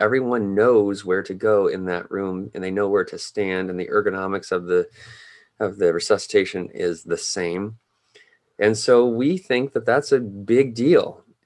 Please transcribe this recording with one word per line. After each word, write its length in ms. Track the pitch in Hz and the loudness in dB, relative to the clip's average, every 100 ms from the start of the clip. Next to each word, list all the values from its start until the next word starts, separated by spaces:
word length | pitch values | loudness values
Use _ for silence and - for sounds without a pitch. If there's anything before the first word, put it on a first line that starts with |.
everyone 560 | 107 131 123 120 101 98 | 2 0 0 -2 0 2
knows 480 | 120 117 101 98 | 4 4 2 -2
where 180 | 98 95 | -2 -2
to 120 | 98 | -4
go 340 | 92 110 104 92 | -4 2 2 2
in 180 | 92 92 | -2 -4
that 240 | 90 - | -6 -6
room, 400 | 98 95 92 110 | -6 -6 -6 -8
and 120 | 95 | -8
they 80 | 92 | -6
know 160 | 95 101 | -2 0
where 160 | 101 | 0
to 120 | 90 90 | -2 -8
stand, 540 | - 107 98 92 92 | -10 -4 -2 -2 -4
and 80 | 90 | -6
the 80 | 90 | -2
ergonomics 640 | 104 101 95 95 98 - | 0 0 -2 -4 -6 -4
of 160 | 92 87 | -4 0
the, 220 | 90 - - - - - - _ - | 0 0 -6 -20 -20 -20 -20 _ -6
of 180 | 104 101 | -4 0
the 160 | 87 | 0
resuscitation 760 | 85 - 101 - 104 92 95 87 | 2 0 -2 0 0 0 -4 -8
is 300 | - 90 82 | -6 -4 -4
the 120 | 82 85 | -6 -6
same. 600 | - 98 85 90 104 113 _ _ _ _ _ _ _ - | -6 -6 -4 -4 -8 -12 _ _ _ _ _ _ _ 0
And 180 | 104 110 | 0 2
so 300 | - 120 123 | 4 6 4
we 320 | 117 139 185 | 2 0 -2
think 340 | - 123 135 | -2 -2 -2
that 140 | 120 113 | -2 0
that's 260 | 131 - | 0 2
a 80 | 135 | 0
big 540 | 113 98 101 120 135 | 0 -8 2 2 2
deal. 500 | 113 135 151 82 - _ _ | 2 4 4 2 -6 _ _